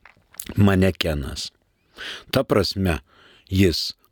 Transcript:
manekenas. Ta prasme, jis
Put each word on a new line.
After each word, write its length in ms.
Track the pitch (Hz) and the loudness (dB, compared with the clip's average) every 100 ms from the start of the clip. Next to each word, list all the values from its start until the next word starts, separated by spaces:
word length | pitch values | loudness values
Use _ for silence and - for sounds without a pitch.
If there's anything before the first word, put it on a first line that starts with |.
| - _ _ - - | -20 _ _ -14 -8
manekenas. 960 | - 104 92 95 - 85 76 65 - - _ _ _ _ - - - - | 2 4 4 2 0 -4 -4 -6 -10 -14 _ _ _ _ -18 -16 -16 -4
Ta 180 | 127 | -2
prasme, 560 | 139 113 87 98 95 76 _ _ _ _ - | 2 0 0 0 -2 -2 _ _ _ _ -4
jis 420 | 95 95 78 - - _ | 2 2 2 -8 -12 _